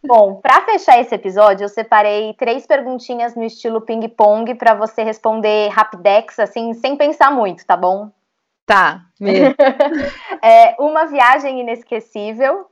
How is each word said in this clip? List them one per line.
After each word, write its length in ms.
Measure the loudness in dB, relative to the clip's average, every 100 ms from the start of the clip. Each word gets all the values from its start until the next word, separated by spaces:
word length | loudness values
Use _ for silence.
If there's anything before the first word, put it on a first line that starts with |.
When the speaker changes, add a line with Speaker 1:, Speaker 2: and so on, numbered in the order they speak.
Speaker 1:
Bom, 340 | 4 4 4 0
pra 200 | 2 2
fechar 340 | 2 -2 4 2
esse 140 | 2
episódio, 500 | -6 -6 2 2 2
eu 40 | -6
separei 680 | -8 0 2 2 -2 -6
três 320 | -6 -6 -6 -2
perguntinhas 680 | -2 -2 -12 -10 -8 -8
no 100 | -6
estilo 360 | -10 -8 -8 -8
ping-pong 760 | -8 -10 -10 _ 2 2 -4
pra 200 | -2 0
você 280 | 0 -4 -6
responder 680 | -8 -4 -4 -2 -2 -2 -2
rapidex, 720 | -2 -2 -2 0 0 -2 -6
assim, 340 | -6 -6 -10
sem 220 | -6 -6 -2
pensar 340 | -2 2 0
muito, 340 | 0 -4 -6
tá 120 | -4 -2
bom? 340 | -2 -4 -8 _ _ _ _ _ -2
Speaker 2:
Tá, 400 | 2 2 -2 _ _
medo. 340 | -4 2 0 2
Speaker 1:
<laughs> 840 | 0 2 -4 -2 -10 -12 -16 -2
É, 320 | 6 8 8 4
uma 260 | -4 -2 -2
viagem 540 | 0 2 2 -2 -8
inesquecível? 1040 | -8 -10 _ -12 -10 -12 -12 -4 -4 -4 -10